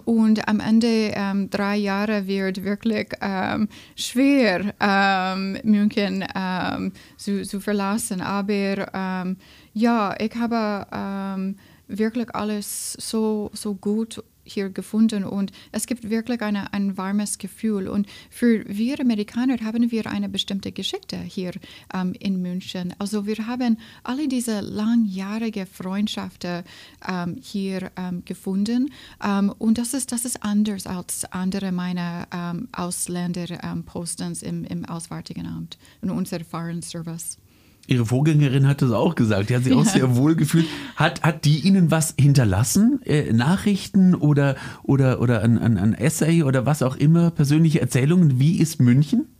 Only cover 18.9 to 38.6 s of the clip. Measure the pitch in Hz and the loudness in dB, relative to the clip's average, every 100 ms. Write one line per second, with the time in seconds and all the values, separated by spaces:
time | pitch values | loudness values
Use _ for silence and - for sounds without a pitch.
18.9 | 294 262 220 208 233 254 240 220 233 233 | 0 0 0 -2 -2 -2 -2 -4 -2 0
19.9 | 226 214 202 202 196 - 202 196 185 190 | 0 -4 -4 -4 -6 -4 -6 -6 -8 -6
20.9 | 392 - 185 175 - 180 - - - - | -8 -8 -10 -8 -8 -8 -8 -16 -20 -10
21.9 | 185 185 - 202 185 180 180 - 185 180 | -4 -4 -4 -4 -2 -2 -6 -8 -8 -8
22.9 | - 202 208 202 214 220 247 247 220 - | -6 -6 -4 -4 -4 -6 -2 0 0 -4
23.9 | - - 254 302 254 233 214 - 196 214 | -14 -8 -4 -2 -2 -2 -4 -4 -4 0
24.9 | 233 214 185 196 214 226 214 185 - 185 | 2 0 -4 -6 -6 -6 -6 -10 -10 -6
25.9 | 190 208 - 190 - 175 175 180 - - | -4 -4 -4 -10 -10 -8 -8 -10 -18 -20
26.9 | _ - 185 175 - - 202 190 185 185 | _ -8 -6 -6 -8 -8 -6 -4 -6 -8
27.9 | - 180 175 - 185 - 190 208 240 277 | -10 -8 -8 -10 -10 -4 -2 0 0 -2
28.9 | - - - - 202 202 - 220 220 240 | -6 -20 -8 -2 0 0 0 0 0 0
29.9 | 277 - 240 262 - 208 208 214 196 - | -4 -4 -6 -6 -6 -2 0 0 -2 -8
30.9 | 185 175 - - 185 185 196 196 180 180 | -8 -8 -8 -8 -4 -4 -2 -4 -4 -4
31.9 | 180 175 170 - 180 175 175 - - 175 | -4 -4 -6 -8 -8 -8 -8 -8 -8 -6
32.9 | 180 - 175 175 175 170 175 170 175 165 | -6 -6 -4 -4 -6 -8 -10 -8 -8 -8
33.9 | 180 170 - 175 165 - 170 165 170 170 | -10 -8 -8 -8 -8 -8 -8 -6 -8 -8
34.9 | 170 170 160 165 170 170 165 165 - - | -10 -10 -12 -12 -10 -10 -10 -12 -16 -20
35.9 | _ 185 175 180 175 165 165 165 170 160 | _ -6 -4 -4 -6 -8 -8 -8 -8 -8
36.9 | 170 165 165 - - _ _ _ _ - | -10 -10 -10 -12 -14 _ _ _ _ -2
37.9 | 127 113 123 151 151 147 135 | 0 2 2 4 4 4 4